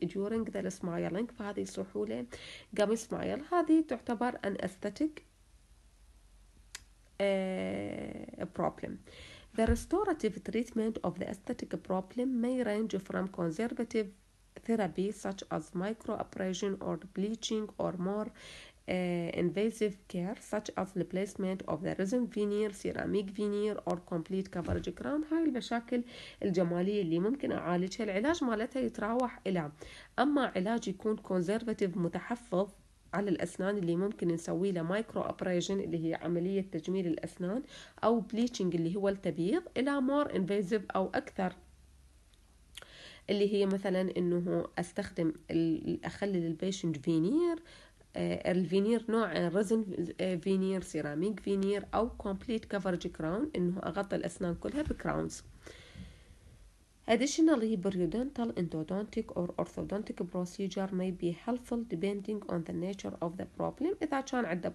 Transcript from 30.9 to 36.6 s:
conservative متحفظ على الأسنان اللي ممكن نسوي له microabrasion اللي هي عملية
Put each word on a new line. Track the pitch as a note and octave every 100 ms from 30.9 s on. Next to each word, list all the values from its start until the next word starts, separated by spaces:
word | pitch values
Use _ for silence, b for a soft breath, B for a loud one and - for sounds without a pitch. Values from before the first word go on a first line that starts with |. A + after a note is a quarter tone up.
| F#3 G#3+ G#3+
conservative | - F#3 F3 A3+ A#3 G#3+ G3 E3+
متحفظ | E3+ F3+ - A#3 - F3+ G3+ - - - -
على | G3+ G3+
الأسنان | E3+ F3+ - F#3+ G#3
اللي | E3+ E3+
ممكن | G3+ G#3+ F3
نسوي | E3+ F3+ E3 G3
له | F3+ E3 G#3
microabrasion | A3+ G#3+ - - F3+ F3 F3+
اللي | G3 E3 E3 D#3+
هي |
عملية | - E3 E3+ F3+ G3